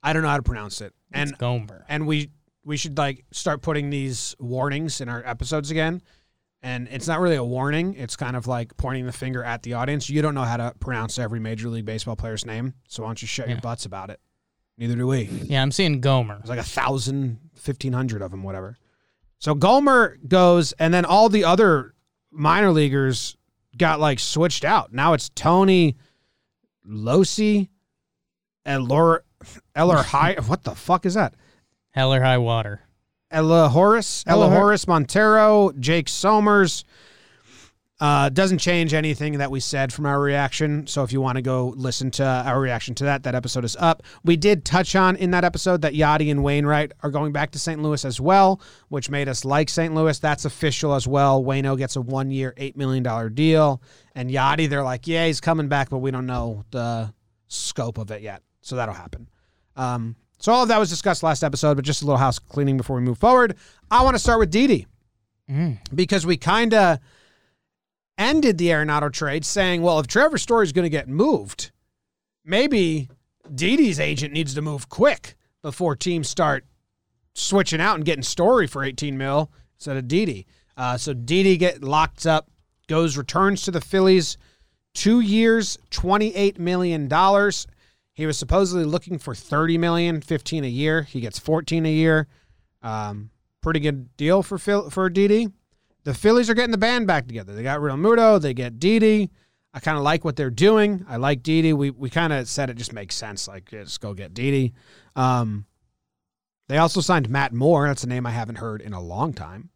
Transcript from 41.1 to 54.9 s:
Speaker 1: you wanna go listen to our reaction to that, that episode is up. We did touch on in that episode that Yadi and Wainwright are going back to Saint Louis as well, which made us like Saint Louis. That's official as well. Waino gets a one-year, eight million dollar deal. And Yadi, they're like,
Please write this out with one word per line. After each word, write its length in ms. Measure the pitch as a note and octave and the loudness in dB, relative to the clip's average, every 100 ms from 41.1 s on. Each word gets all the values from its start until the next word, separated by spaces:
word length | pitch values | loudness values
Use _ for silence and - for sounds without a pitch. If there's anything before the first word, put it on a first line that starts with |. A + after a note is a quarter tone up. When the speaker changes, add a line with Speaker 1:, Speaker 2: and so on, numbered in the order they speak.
Speaker 1:
you 80 | C3+ | -2
wanna 220 | C3 B2+ | -2 -2
go 280 | B2+ B2+ B2+ A#2+ | -2 -2 -2 -4
listen 360 | B2+ - C3 | -6 -4 -6
to 120 | - | -2
our 360 | C#3 B2+ B2 B2+ | 0 0 0 -2
reaction 320 | C3+ A#2+ - A#2 | -2 -4 -6 -4
to 100 | C#3 | -2
that, 180 | C#3 | -2
that 100 | C3+ | -2
episode 320 | B2+ B2 B2+ A#2+ | -6 -4 -6 -6
is 100 | - | 0
up. 240 | E3 D#3+ - - | 0 0 -6 -4
We 140 | E3 E3+ | 0 2
did 260 | G3+ G3 | 4 2
touch 320 | - F3+ F3+ F#3+ | 2 0 2 4
on 200 | F#3 F3+ | 4 2
in 160 | F#3 | 0
that 120 | F3+ | 2
episode 380 | F3 E3 F#3 F3+ | 2 0 -2 0
that 120 | D3+ D3 | 0 2
Yadi 340 | D3+ D3+ D3+ | 2 4 2
and 140 | C#3+ | 2
Wainwright 480 | C#3 C#3+ D3 D3 D3+ - | 2 2 2 0 0 -6
are 80 | D3+ | -6
going 220 | C#3+ D3+ | -4 -4
back 180 | C#3+ D3+ | -2 -4
to 80 | C#3+ | -4
Saint 220 | E3 D#3 | -6 -4
Louis 240 | D3+ D3+ C3+ | -2 -2 -4
as 160 | A#2+ | -4
well, 400 | C#3 G3 F#3+ F#3+ - - _ | 4 6 6 4 -6 -20 _
which 200 | D3 B2 | -8 -6
made 180 | C#3+ C#3 | -4 -4
us 160 | B2+ | -4
like 240 | C3+ C#3 D#3 | 0 0 0
Saint 280 | - E3 D#3+ | -2 -2 2
Louis. 240 | D#3+ D3 | 0 0
That's 260 | D3+ D3 D3+ | -2 -2 -6
official 480 | - D#3 B2+ D#3 | -4 -4 -2 0
as 140 | C#3 B2+ | 0 0
well. 360 | C#3 C#3 C3+ | 2 4 4
Waino 320 | C3 C3+ C#3 C3+ | 2 -2 -2 -2
gets 200 | C3 C#3 | -4 -6
a 60 | |
one-year, 520 | B2 C3+ C3+ C3+ C3 B2 | -6 -4 -4 -4 -6 -6
eight 200 | C#3 C3 | -12 -6
million 240 | C3+ C3 | -2 -2
dollar 280 | B2 A2+ A2+ | -2 -4 -4
deal. 500 | A#2 D#3 D#3+ D3+ C3 _ _ _ | 0 4 6 4 2 _ _ _
And 160 | C3+ B2+ | -10 -6
Yadi, 400 | C3 C3 D3+ D#3 | 0 0 2 0
they're 140 | C#3+ | -2
like, 240 | C3+ | -4